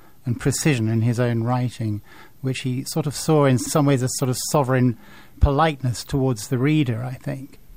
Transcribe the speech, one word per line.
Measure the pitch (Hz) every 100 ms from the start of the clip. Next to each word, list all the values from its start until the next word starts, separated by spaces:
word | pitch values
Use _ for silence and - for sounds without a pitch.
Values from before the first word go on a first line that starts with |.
| - - -
and | 117
precision | 147 131 165 131 110
in | 113
his | 113 117
own | 123 117
writing, | 113 123 127 - 110 104 - - - -
which | 131 131
he | 135 123
sort | 131 - 151
of | -
saw | - 156 139
in | 127
some | - 160 143
ways | 139
as | 127 -
sort | 131
of | 123 -
sovereign | 151 127 131 127 110 - - - -
politeness | - 139 165 139 127 113
towards | - 139 131 117 -
the | 127
reader, | 135 156 131 110
I | 127
think. | 131 - 135 262 - -